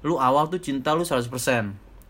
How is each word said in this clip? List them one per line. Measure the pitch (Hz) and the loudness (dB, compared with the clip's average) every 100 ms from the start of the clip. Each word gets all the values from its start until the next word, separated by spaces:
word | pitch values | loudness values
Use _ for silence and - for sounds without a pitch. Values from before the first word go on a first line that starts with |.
lu | 147 165 | -2 2
awal | 131 143 156 | 4 4 2
tuh | 180 | -2
cinta | 175 139 131 | -4 -4 0
lu | 156 | 0
seratus | 170 131 120 | 0 -2 -2
persen. | 127 127 123 104 98 - - - | -4 0 0 0 -8 -16 -20 -20